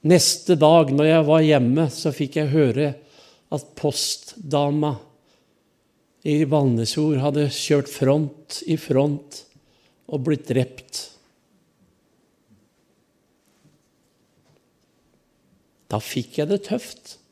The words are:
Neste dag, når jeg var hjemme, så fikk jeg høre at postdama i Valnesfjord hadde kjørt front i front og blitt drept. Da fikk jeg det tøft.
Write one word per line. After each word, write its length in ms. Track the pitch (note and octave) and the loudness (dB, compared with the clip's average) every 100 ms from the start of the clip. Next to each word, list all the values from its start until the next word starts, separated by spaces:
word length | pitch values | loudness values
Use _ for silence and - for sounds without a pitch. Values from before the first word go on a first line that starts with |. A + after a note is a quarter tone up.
| D3+ | 4
Neste 540 | F3 - - - E3 | 4 2 -2 0 4
dag, 320 | D3+ E3 D3 | 6 6 4
når 160 | C#3 D3+ | 2 4
jeg 200 | D#3+ D3 | 4 4
var 140 | D#3+ D#3 | 4 4
hjemme, 440 | D3 A#2+ C#3 D#3+ | 4 4 2 0
så 180 | - E3 | -2 -6
fikk 280 | C3+ C#3 D#3+ | -4 -4 -2
jeg 100 | D3+ | 0
høre 400 | D3+ C#3 A#2 D3 - - _ - _ _ D3+ | 2 2 2 -2 -4 -16 _ -20 _ _ -10
at 140 | - - | -10 -6
postdama 1160 | D3+ C#3+ - - - - D#3+ C#3+ C#3+ D3 D3+ B2 - _ _ _ _ _ _ _ _ _ _ _ D#3 | -4 -4 -6 -8 -12 -18 -4 -2 0 0 -2 -4 -12 _ _ _ _ _ _ _ _ _ _ _ -4
i 140 | D3+ D3+ | 0 2
Valnesfjord 720 | D3 C#3 A#2 A2+ - D3+ C#3+ | 2 2 0 -2 -2 0 0
hadde 220 | C#3+ D3 D3 | 0 0 -2
kjørt 360 | - - D3 C#3+ | -4 0 0 0
front 720 | - C3 D3 D3 - - - - | -2 0 2 0 -8 -16 -14 -6
i 140 | D#3+ | -6
front 600 | - D3 C#3+ C#3+ - - - _ _ _ _ _ - | 0 0 0 -2 -10 -20 -20 _ _ _ _ _ -10
og 140 | D3 C3 | -6 -2
blitt 220 | D3 - | -4 0
drept. 520 | B2 B2+ - - - - _ _ _ _ _ _ _ _ _ _ _ _ _ _ _ _ _ _ _ _ _ _ _ _ _ _ _ _ _ _ _ _ _ _ _ _ _ _ _ _ _ _ _ _ _ _ _ _ | -2 -2 -6 -16 -14 -14 _ _ _ _ _ _ _ _ _ _ _ _ _ _ _ _ _ _ _ _ _ _ _ _ _ _ _ _ _ _ _ _ _ _ _ _ _ _ _ _ _ _ _ _ _ _ _ _
Da 80 | G#2+ | -6
fikk 380 | - C3 A#2+ - | -4 -8 -8 -6
jeg 80 | D3+ | -4
det 140 | G3 - | -4 -4
tøft. 540 | C#3 - - - - _ | -8 -8 -20 -20 -20 _